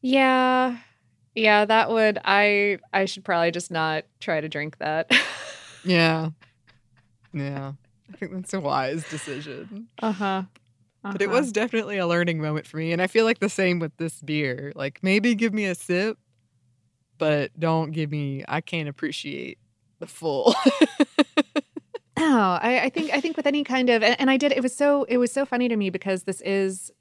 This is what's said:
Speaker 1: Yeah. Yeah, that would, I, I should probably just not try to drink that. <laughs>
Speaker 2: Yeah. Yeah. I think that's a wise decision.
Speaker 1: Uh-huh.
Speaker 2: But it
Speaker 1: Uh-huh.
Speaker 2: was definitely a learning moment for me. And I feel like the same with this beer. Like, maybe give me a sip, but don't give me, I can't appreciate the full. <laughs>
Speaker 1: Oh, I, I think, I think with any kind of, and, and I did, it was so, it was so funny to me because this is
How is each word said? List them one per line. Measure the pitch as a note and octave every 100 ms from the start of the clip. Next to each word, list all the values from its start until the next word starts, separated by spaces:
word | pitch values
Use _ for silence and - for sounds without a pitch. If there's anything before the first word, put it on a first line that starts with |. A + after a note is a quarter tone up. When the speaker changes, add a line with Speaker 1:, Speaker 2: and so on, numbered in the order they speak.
Speaker 1:
Yeah. | B3+ C4+ C4 B3+ B3+ B3+ B3+ A#3+ - _ _ _ _ -
Yeah, | A3 G#3 G#3
that | A3 -
would, | A3+ A3 G#3+ -
I, | G3 G#3 G3+ G3+ G3 _
I | G3 G3
should | -
probably | F#3+ F3 E3+
just | E3 -
not | E3 D#3+ D#3 - _
try | - D#3+
to | D#3
drink | D#3 D3+ -
that. | D3+ D#3 D#3+ -
<laughs> | - - - - - -
Speaker 2:
Yeah. | F3+ F3+ E3 D#3+ D#3+ D#3 _ _ _ _ _ _ _ _ _
Yeah. | D#3+ C#3 C#3 C3+ C#3 _ _ _
I | F#3+
think | F#3+
that's | F#3+ F3+
a | G3
wise | C#3+ C3+ C3 D#3+ D3+
decision. | D#3 - C#3 D3+ B2+ - G#3 A3+ -
Speaker 1:
Uh-huh. | A3+ F#3+ G3+ F#3+ F#3+ _ _ _ _ _
Speaker 2:
But | G3+ G3
it | G3
Speaker 1:
Uh-huh. | A3+
Speaker 2:
was | C#4+
definitely | G#3 A3+ A3+ G#3 G3+
a | F3
learning | E3+ F3 E3
moment | D3+ D3+ -
for | D#3
me. | D#3+
And | E3+
I | F#3
feel | A3 A3+
like | A3+
the | G3+
same | - F#3+ F3+
with | D#3+ _
this | E3 -
beer. | D3 D3+ C#3+ B2+ C#3+ -
Like, | C#3 -
maybe | F#3+ G3+ G#3+
give | A3 A3+ G#3
me | G3+
a |
sip, | F3 - F3+ G#3 A3+ _ _ _ _ _ _ _ _ _ _
but | D#3 D3 C#3 -
don't | E3 D#3+ D#3
give | D#3+ D3+
me, | D3+ C#3+ C3+ -
I | D3+
can't | - E3+ D3+
appreciate | C#3+ D4 - D3 C#3 C3 - _ _ _ _
the | E3
full. | - D#3+ C#3 A3+ -
<laughs> | - C#5+ - - D4 - D4 - - - - - _ A4+ _ -
Speaker 1:
Oh, | E4 B3+ G3 F3
I, | A3+ B3+
I | C4+
think, | E4+ D#4
I | C#4+
think | D#4+ D#4
with | C#4+
any | C#4+
kind | C#4+ B3+ B3+
of, | A#3
and, | G#3+ A#3+
and | C4
I | C4
did, | C#4+
it | C#4
was | B3+ -
so, | C#4+ C#4+ C#4
it | B3
was | A#3+
so | -
funny | - B3 B3
to | A3+
me | G3
because | F3+ G3 F#3+
this | F#3+ F#3
is | - G3 F#3+ F#3 - _